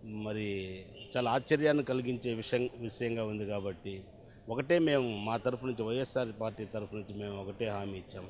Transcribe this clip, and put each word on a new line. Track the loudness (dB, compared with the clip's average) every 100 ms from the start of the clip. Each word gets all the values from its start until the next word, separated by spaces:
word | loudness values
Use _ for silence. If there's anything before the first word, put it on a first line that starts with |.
మరి | -8 -6 -2 -2 0 -2 -4 -8 -12 -14 -4 0
చాలా | 4
ఆశ్చర్యాన్ని | 2 4 4 6 6
కలిగించే | 4 0 0 -2 0
విషయం, | -2 0 2 2 -2
విషయంగా | -6 -2 -2 0
ఉంది. | -2 -2 -2
కాబట్టి | -2 -4 -6 -8 -8 -10 -18 -20 -18 -6
ఒకటే | -2 4 6
మేము | 8 6 4 0
మా | 0 2
తరఫు | 2 0 -2
నుంచి, | -2
వైఎస్ఆర్ | 0 0 0 0 -2 -2
పార్టీ | -4 -4 -6
తరఫు | -6 -6 -8
నుంచి | -8
మేము | -6 -6 -6
ఒకటే | -6 -4 -2
హామీ | -2 -4 -6
ఇచ్చాం. | -10 -12 -12